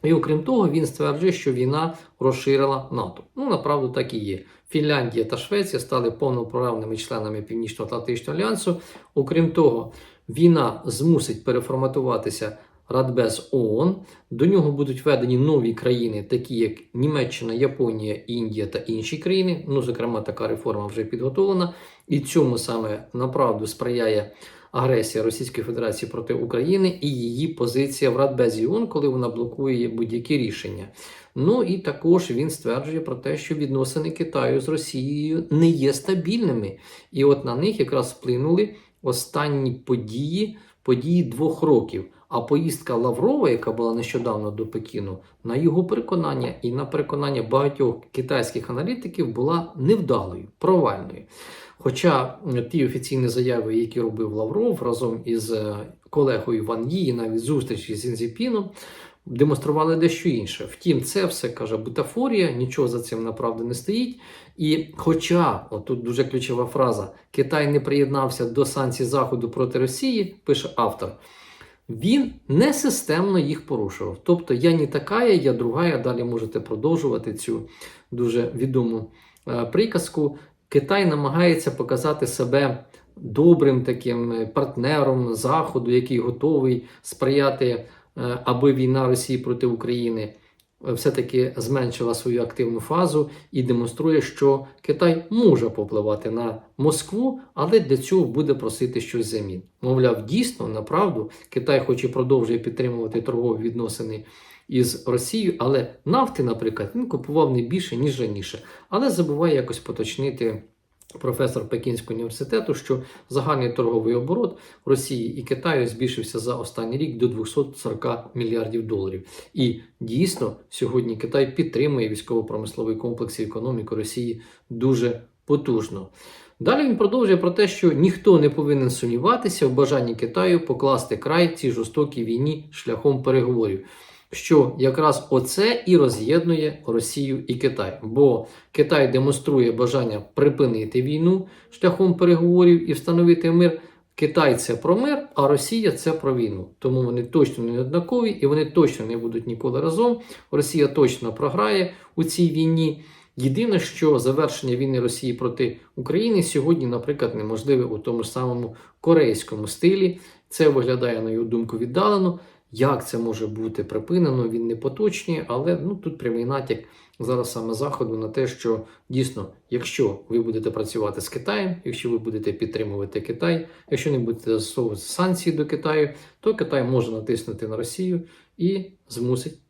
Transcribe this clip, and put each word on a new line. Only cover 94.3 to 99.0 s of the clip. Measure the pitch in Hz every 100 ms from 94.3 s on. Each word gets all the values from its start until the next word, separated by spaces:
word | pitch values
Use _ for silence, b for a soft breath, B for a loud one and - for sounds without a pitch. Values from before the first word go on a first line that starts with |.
| - 139 139 135 B
Китай | - 151 170 160 -
може | 220 233 127 113
попливати | 110 104 107 104 104 117
на | 113 117 110 - -
Москву, | 143 - - 202 254 262 B
але | - 151 220
для | 147 135
цього | - 190 143
буде | 117 156
просити | 135 123 - 127 123